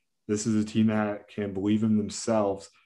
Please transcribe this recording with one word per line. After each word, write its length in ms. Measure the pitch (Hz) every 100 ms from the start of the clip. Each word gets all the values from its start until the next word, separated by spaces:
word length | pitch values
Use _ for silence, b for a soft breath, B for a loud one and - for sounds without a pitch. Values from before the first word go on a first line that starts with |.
| _ _ -
This 200 | 104 113
is 80 | 107
a 120 | 107
team 200 | 117 110
that 400 | 107 107 104 -
can 260 | - 101
believe 300 | 95 101 107
in 140 | 110 107
themselves 720 | 101 - - 110 101 98 - _